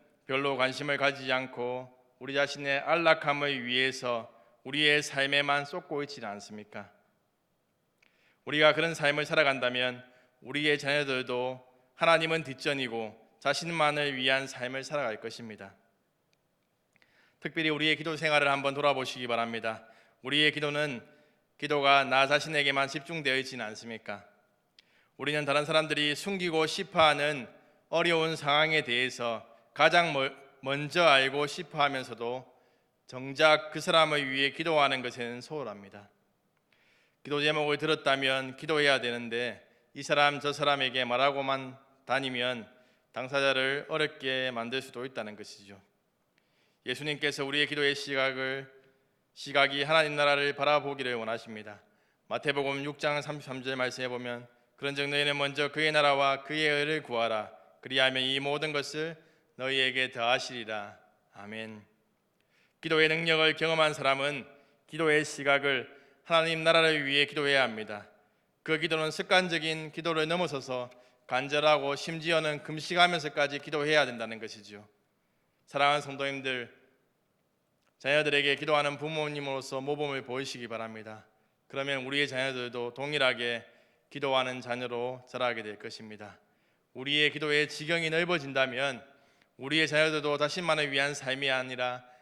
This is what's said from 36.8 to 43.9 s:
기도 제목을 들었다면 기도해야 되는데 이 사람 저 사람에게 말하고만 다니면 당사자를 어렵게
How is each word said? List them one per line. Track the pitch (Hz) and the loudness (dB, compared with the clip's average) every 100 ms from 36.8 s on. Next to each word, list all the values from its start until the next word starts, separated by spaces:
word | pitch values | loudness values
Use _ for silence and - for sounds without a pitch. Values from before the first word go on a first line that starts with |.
| _ _ _ _ | _ _ _ _
기도 | 135 147 | -6 0
제목을 | 151 156 147 147 | 2 2 2 0
들었다면 | 156 151 143 135 135 135 131 131 | 0 2 2 2 2 0 -2 -6
기도해야 | 156 151 143 131 | -2 2 4 4
되는데 | 120 120 120 117 120 101 _ _ _ | 2 -4 -4 -4 -4 -8 _ _ _
이 | 139 | -12
사람 | 139 147 147 143 | 0 4 4 2
저 | 143 | -2
사람에게 | 143 143 139 131 127 | 0 0 2 0 0
말하고만 | 120 123 139 139 135 135 131 127 _ _ | 0 2 2 2 -2 -2 -4 -14 _ _
다니면 | - 131 131 123 123 120 104 - _ _ _ | -4 -2 -2 -2 -4 -4 -10 -20 _ _ _
당사자를 | 117 127 139 139 131 131 143 | -10 -4 0 2 2 0 -2
어렵게 | - | -4